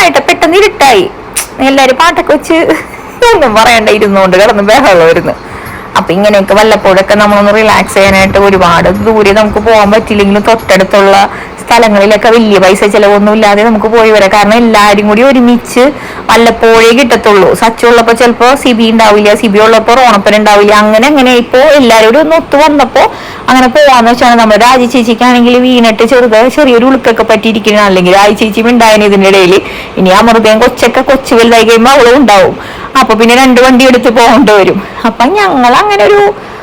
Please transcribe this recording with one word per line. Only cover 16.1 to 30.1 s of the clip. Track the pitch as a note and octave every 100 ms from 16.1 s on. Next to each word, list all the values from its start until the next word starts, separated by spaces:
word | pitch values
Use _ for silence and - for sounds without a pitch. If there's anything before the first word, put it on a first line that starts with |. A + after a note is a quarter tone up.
| - -
വല്ലപ്പോഴേ | - A#3 A3+ A3+ A3+ A3+
കിട്ടത്തുള്ളൂ. | A#3+ C4 A#3 A3 G3+ F3
സച്ചു | F#3+ A#3 A3+ A#3+
ഉള്ളപ്പോ | A#3 A3+
ചിലപ്പോ | A#3 B3 A#3+ A#3+ C4+
സിബി | C#4 A#3 A3+
ഉണ്ടാവില്ല, | A3 A3 G#3 G#3 G#3
സിബി | A#3 G3+
ഉള്ളപ്പോ | A3 A3 G#3+
റോണപ്പൻ | A#3+ B3 G#3 G3+ G#3
ഉണ്ടാവില്ല. | G#3+ G3+ G#3
അങ്ങനെ | G#3 G#3+ A3 C4
അങ്ങനെ | D4+ B3+
ഇപ്പോ | B3 A#3+ B3+
എല്ലാവരോടും | D4 D4 B3 A3+ A3 C4
ഒന്ന് | D#4 D#4+
ഒത്തു | - C#4+
വന്നപ്പോ | D#4 D4 B3 C4 G4 - - - -
അങ്ങനെ | B3+ B3+
പോവാന്ന് | D4+ C#4+ B3+ A3+
വെച്ചാണ്. | A#3+ B3+ A#3
നമ്മുടെ | A3+ G#3+ A#3+
രാജി | C4 B3
ചേച്ചിക്കാണെങ്കിൽ | B3+ A#3 A#3 B3 B3 A#3+ B3
വീണിട്ട് | B3+ B3 A#3 A3
ചെറുത് | A#3 B3+ A#3+ G#3+ B3 C4+
ചെറിയൊരു | C#4+ A#3 B3+
ഉളുക്കൊക്കെ | C4+ C4+ A3+
പറ്റിയിരിക്കണം. | A3 A3 A3 A3 G#3 G#3
അല്ലെങ്കിൽ | G#3 F#3 F3+ F#3+
രാജി | G#3
ചേച്ചി | G#3+ A3 G3+
ഉണ്ടായിരുന്നു | A3+ A#3+ A3+ G#3+ G#3
ഇതിന്റെ | G3+ F#3+
ഇടയിൽ. | G3 F3+ F#3+ - - - -
ഇനി |
അമൃതയും | F#3